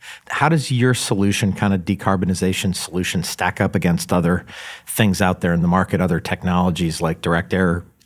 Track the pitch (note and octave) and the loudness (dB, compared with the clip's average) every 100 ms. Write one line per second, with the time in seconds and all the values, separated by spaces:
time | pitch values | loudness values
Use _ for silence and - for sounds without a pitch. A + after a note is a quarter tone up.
0 | - - - - D3 D#3+ B2+ B2+ B2+ A#2+ | -20 -18 -8 0 2 2 0 2 2 2
1 | - G2+ G2 F#2+ G2+ F#2 G2+ F#2+ E2+ F#2 | 0 0 0 2 0 0 0 0 -2 -2
2 | - F#2+ F2+ F2+ F#2 F2+ F#2+ - - F2+ | 0 0 0 0 0 0 -2 -4 -6 -4
3 | F2+ F2 - - F2+ - F#2+ F#2+ F2+ E2+ | -2 -2 -4 -2 -2 0 0 2 2 0
4 | - F2+ E2+ F2+ - - - - - - | 0 0 2 0 -4 -16 -16 -16 -6 0
5 | G#2+ F2+ F#2 F2+ F2+ E2+ E2+ F#2 F2+ F#2+ | 2 2 0 2 0 2 2 2 2 0
6 | F2+ E2 - - F2 F2+ F2+ E2 E2+ D#2 | 0 0 -2 -4 0 0 2 0 -2 -2
7 | E2 E2 E2+ E2+ - F#2 F#2 E2+ - _ | -4 -2 -2 -2 0 0 0 0 -6 _